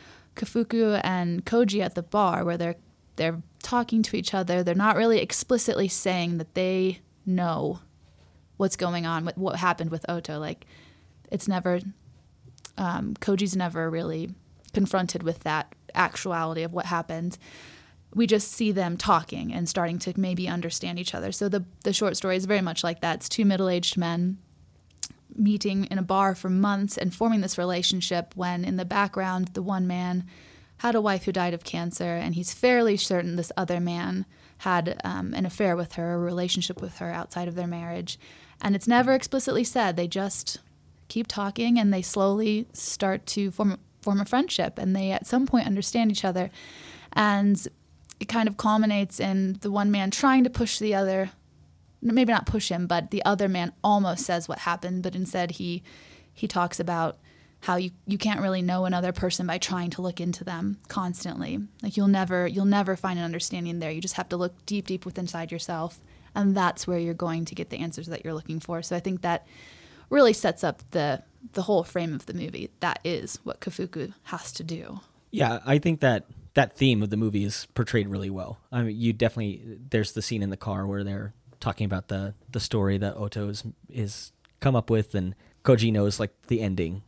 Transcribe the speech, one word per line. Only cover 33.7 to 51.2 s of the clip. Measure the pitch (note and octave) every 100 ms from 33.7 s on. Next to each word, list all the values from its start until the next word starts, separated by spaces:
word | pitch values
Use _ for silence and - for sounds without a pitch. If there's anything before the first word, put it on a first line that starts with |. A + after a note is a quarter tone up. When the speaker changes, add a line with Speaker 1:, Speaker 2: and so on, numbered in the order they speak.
| F3
Speaker 1:
man | F3 F3 F3 F#3 F#3+ - - -
had, | F#3+ F3+ E3 -
um, | - F#2+ F#2
an | - F#3
affair | - G3+ F3
with | E3+
her, | - E3+
a | F3
relationship | F3 F3 F3+ F3+ F3 F#3
with | F#3+ -
her | F3
outside | E3+ - F3 F3
of | E3+
their | F3
marriage. | E3+ E3+ E3+ E3+ - - - - -
And | G3 G3
it's | -
never | A#3+ B3+
explicitly | C4 - C4+ C4+ A#3+
said. | A#3+ B3+ G3+ E3+
They | F3
just | F#3+ G3 - - - - _ _ _ -
keep | A3+ A3+
talking, | - G3+ G3 A#3 A#3+
and | G#3
they | F#3+
slowly | F3+ G#3 G3 G3+ A3 G#3+ A#3
start | - - - G3 F#3+ -
to | G#3 G3
form, | F3 G3+ F#3 - _
form | - G3+
a | G3+
friendship, | B3 F4 - E3+ -
and | F#3+ F#3+
they | F#3+
at | G3 -
some | B3 C4+
point | B3 G#3+
understand | G3 - A#3 A3+
each | G3+ F#3+
other. | F3+ F3+ - - - - - -
And | - G#3+ G3+ G3+ G3 - - _ _ - -
it | G3+
kind | A#3 A3
of | G3+
culminates | A3 G#3+ G#3+ G#3 F#3+ -
in | G3 F#3+ F#3+ F#3+
the | G#3
one | G3+ G#3
man | G3+ F#3+
trying | - C4+ C4
to | B3
push | B3 A#3 -
the | G#3+ G3
other, | F#3+ F#3+